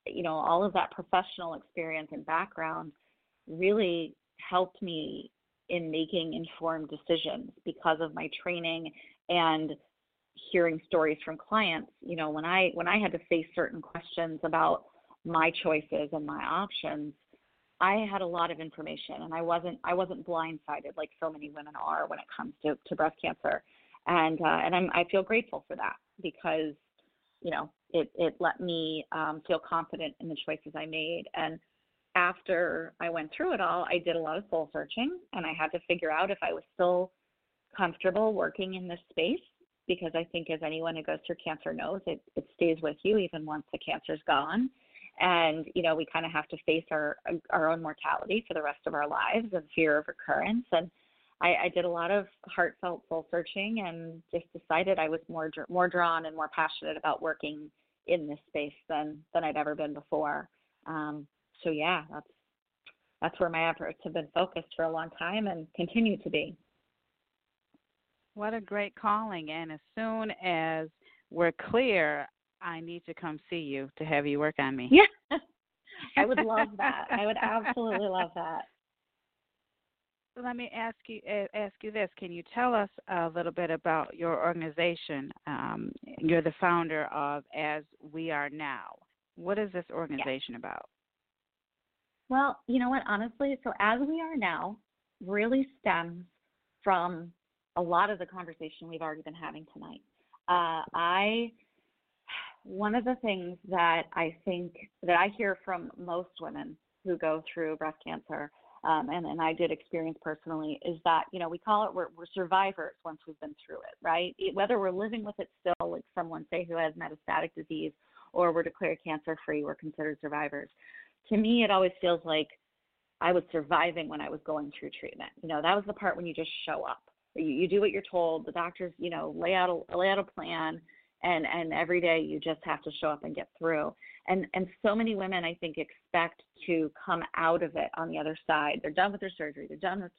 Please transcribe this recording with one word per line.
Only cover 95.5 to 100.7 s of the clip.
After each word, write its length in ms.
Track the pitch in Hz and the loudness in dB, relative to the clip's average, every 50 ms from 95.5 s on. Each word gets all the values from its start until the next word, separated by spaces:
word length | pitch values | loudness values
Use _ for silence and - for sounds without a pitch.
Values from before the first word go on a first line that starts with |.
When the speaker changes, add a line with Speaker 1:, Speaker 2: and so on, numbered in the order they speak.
| 254 269 269 269 - _ | 4 2 2 0 -4 _
Speaker 1:
stems 440 | - 208 175 170 170 170 170 175 180 _ _ _ _ _ _ _ _ _ _ _ _ | 0 0 2 2 0 -4 -8 -12 -14 _ _ _ _ _ _ _ _ _ _ _ _
from 480 | 208 190 180 170 180 180 165 170 170 170 _ _ _ _ _ _ _ _ | 2 2 2 2 0 -4 -6 -10 -12 -16 _ _ _ _ _ _ _ _
a 60 | 175 | -2
lot 280 | 180 170 175 170 190 208 | 0 2 4 4 4 4
of 80 | 180 170 | 0 -4
the 80 | 175 | -6
conversation 640 | - 185 180 175 165 165 _ 160 156 - - - 165 | -10 -10 -12 -12 -12 -12 _ -12 -14 -12 -14 -16 -14
we've 140 | 165 160 | -10 -8
already 200 | 165 156 156 156 | -6 -6 -6 -8
been 120 | 156 156 156 | -12 -14 -14
having 300 | 170 - 151 151 156 160 - - | -10 -10 -10 -10 -12 -18 -18 -18
tonight. 280 | 147 - - - - _ _ _ _ _ _ _ _ _ - | -18 -16 -16 -16 -18 _ _ _ _ _ _ _ _ _ 2
Uh, 340 | 180 175 170 170 | 4 4 4 2